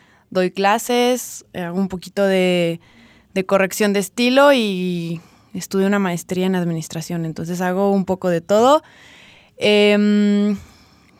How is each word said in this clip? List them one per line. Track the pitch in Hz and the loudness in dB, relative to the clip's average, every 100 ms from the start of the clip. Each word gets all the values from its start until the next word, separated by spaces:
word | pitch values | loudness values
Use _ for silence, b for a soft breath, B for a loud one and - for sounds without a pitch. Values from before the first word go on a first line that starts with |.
| b b b | b b b
doy | 185 180 | -2 -2
clases, | 180 196 220 - 240 247 254 - - - | 0 0 0 0 0 0 -2 -6 -16 -16
eh, | - | -10
hago | 170 175 | -8 -4
un | 196 | -4
poquito | 185 185 202 | -6 -10 -2
de, | 196 190 185 180 170 165 b b b b b | 0 2 2 0 -2 -4 b b b b b
de | 190 | -6
corrección | 190 196 185 - 208 | 0 0 0 0 0
de | 202 | 0
estilo | 190 - 247 262 285 | -4 -2 2 4 6
y | 269 214 185 180 175 170 170 b b b | 4 2 -2 -4 -4 -6 -10 b b b
estudio | 185 - 196 196 | -12 -6 -2 0
una | 202 | 0
maestría | 190 170 - 185 185 | -2 -4 -6 -4 -2
en | 185 | -2
administración. | 175 160 160 165 160 175 160 | -2 -4 -8 -10 -8 -6 -8
Entonces | 160 165 180 | -8 -8 -4
hago | 185 185 202 | -2 0 0
un | 196 185 | 0 0
poco | 185 185 | -2 -2
de | 170 | -2
todo. | - 202 247 311 B B B B B B B - | 2 4 6 4 B B B B B B B -4
Em, | 208 208 208 208 208 208 208 202 208 196 b b b b b | 2 4 4 4 2 2 2 2 0 -2 b b b b b